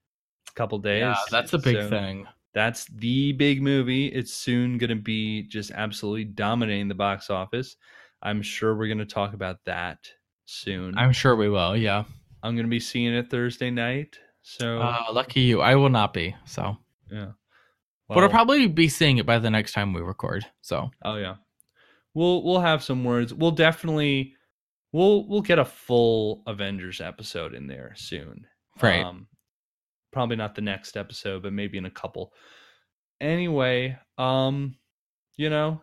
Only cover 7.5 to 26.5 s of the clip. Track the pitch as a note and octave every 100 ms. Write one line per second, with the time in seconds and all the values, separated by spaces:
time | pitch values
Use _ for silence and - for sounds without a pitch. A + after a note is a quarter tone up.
7.5 | A#2+ B2+ - _ - - _ - G#2 G#2
8.5 | - A2 G#2+ A2 G#2+ G#2 - G2+ G2+ F#2+
9.5 | F#2 - F2+ F2 D#2 - _ _ _ -
10.5 | - - F#2+ F#2 F#2 B2 B2 C3+ A#2 G#2
11.5 | G2+ F2 G#2+ G#2+ G2+ G#2+ - _ - A2+
12.5 | A#2 A#2 A#2 A#2 B2 A#2+ A#2+ A#2+ B2 A#2+
13.5 | A#2+ B2+ A#2+ A#2 C3+ D3 - _ _ -
14.5 | - A#2+ A#2 A#2+ A#2+ A#2 A2+ C3 C3+ B2
15.5 | G#2+ G#2 C3+ C#3 B2 G#2 F#2+ E2 - -
16.5 | - G2 G#2+ _ _ - G#2+ G2+ G#2+ _
17.5 | _ _ _ _ _ - F3 G3 A3 A#3
18.5 | C#4+ A#3 D#3 D#3+ - D#3 B2+ G#2+ A#2 A2+
19.5 | A2 G#2 - G2+ F2 E2+ G2 - G2 G#2+
20.5 | _ - D#2+ C3 - - G#2+ F#2+ F#2+ _
21.5 | _ _ _ _ _ _ D#3 F3 F3+ D#3+
22.5 | F3+ F3 D#3 - B2+ B2 A#2+ A#2+ - E3
23.5 | D#3+ D#3+ D#3+ E3 D#3 D3 C#3 C3+ _ _
24.5 | _ _ _ _ D#3 F#3+ G#3 G#3 G#3 -
25.5 | E3+ B2+ - - A#2+ A#2 A2+ G#2+ G#2+ -